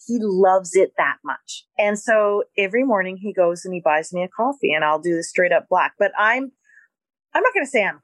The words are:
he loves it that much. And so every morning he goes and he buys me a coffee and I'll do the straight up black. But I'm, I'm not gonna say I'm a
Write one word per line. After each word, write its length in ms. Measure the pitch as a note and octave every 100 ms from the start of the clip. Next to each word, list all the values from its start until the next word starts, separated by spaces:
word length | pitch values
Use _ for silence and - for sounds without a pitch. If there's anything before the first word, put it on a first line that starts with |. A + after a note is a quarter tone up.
| -
he 120 | A#3
loves 540 | G#3+ F#3 F#3+ F#3+ F3+ F#3
it 180 | F#3 -
that 200 | D3+ C#3 C#3
much. 400 | C3 - - - -
And 220 | G#3 G#3
so 440 | - A3 G#3 G3+ - -
every 260 | G3 A3
morning 340 | C4+ G#3 F#3 F#3+
he 160 | G#3
goes 320 | F#3+ F3 F3 F#3
and 80 |
he 80 | F3+
buys 300 | E3 D3+ D#3+
me 100 | F3+
a 40 | F3+
coffee 420 | - A#3+ C#4 -
and 140 | D#3 D3+
I'll 140 | D#3
do 140 | E3 E3+
the 80 |
straight 280 | E3 - F3+
up 160 | E3 -
black. 240 | F#3 C#3+ -
But 120 | G3+ -
I'm, 340 | G#3+ A#3+ C4+ - _ _ _ _ _ _ _
I'm 100 | -
not 100 | B4
gonna 120 | G4+ C#4+
say 180 | A#3+
I'm 140 | F#3+
a 40 | D3+